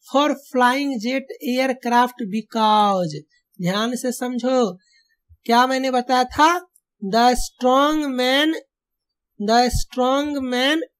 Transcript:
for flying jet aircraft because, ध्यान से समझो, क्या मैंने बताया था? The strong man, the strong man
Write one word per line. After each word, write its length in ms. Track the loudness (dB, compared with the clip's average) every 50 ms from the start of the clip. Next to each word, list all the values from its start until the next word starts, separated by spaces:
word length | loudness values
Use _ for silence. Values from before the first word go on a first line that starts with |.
| _ -2 0
for 140 | 0 2 2
flying 600 | 0 -4 -8 -6 -2 2 2 2 2 0 -2 -4 -4 -4 -4
jet 160 | -4 -4 -4 -6 -8 -16 -10 -6 -4
aircraft 840 | -2 -2 -2 -2 -4 -4 -4 0 2 2 2 0 -2 -10 -10 -6 -6
because, 720 | -8 -8 _ -4 0 2 2 4 4 4 2 2 0 -2 -4 -6 -10 -14 _ _ _ _ _ _ -6
ध्यान 340 | -4 -2 -2 -2 -4 -4 -6
से 160 | -6 -6 -6
समझो, 680 | -6 -6 -8 -6 -6 -4 -2 0 2 2 0 0 -2 -10 _ _ _ _ _ _ _ _ _ _ -20 _ _
क्या 240 | 0 2 2 4
मैंने 240 | 2 0 -2 -2 -2
बताया 320 | -2 -2 0 0 0 0 0
था? 440 | 0 2 2 2 4 4 0 -4 _ _ _ _ _ _ _ -8
The 300 | -2 0 4 4 4 4
strong 640 | 2 -2 -6 _ _ 0 2 4 4 4 2 0 -2 -2 -4 -2 -2
man, 320 | 0 0 2 2 2 0 -2 -4 -8 _ _ _ _ _ _ _ _ _ _ _ _ _ _ _ -2 0
the 200 | 2 2 2 2
strong 840 | 0 -2 -4 _ -4 -2 0 0 0 0 -2 -4 -4 -6 -4 -4 -2
man 260 | 0 0 0 0 -2 -4 _ _